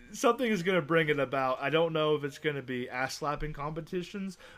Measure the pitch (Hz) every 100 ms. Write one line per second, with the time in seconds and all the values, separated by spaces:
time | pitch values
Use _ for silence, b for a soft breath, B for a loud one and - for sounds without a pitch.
0 | B 208 262 233 247 214 170 185 143 165
1 | 156 143 131 135 131 127 139 156 170 160
2 | 156 151 143 139 156 143 127 127 123 123
3 | 135 - 151 143 151 143 143 160 156 180
4 | 175 202 190 180 B